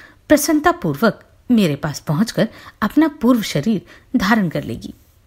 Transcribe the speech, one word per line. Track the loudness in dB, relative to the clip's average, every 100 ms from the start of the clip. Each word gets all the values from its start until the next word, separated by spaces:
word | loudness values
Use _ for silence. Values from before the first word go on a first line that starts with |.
| -20 _ 2
प्रसन्नतापूर्वक | 2 2 0 2 0 -2 -2 -2 -2 _ _ -2
मेरे | 2 2 0
पास | -6 -8
पहुंचकर | -4 -2 -2 -2 -2 -4 -20 -6
अपना | -2 2 0
पूर्व | 2 2 2
शरीर | 0 -4 -2 -2 -4 -20 _ -2
धारण | 0 0 0
कर | -4
लेगी।" | -8 -10 -12 -18 _ _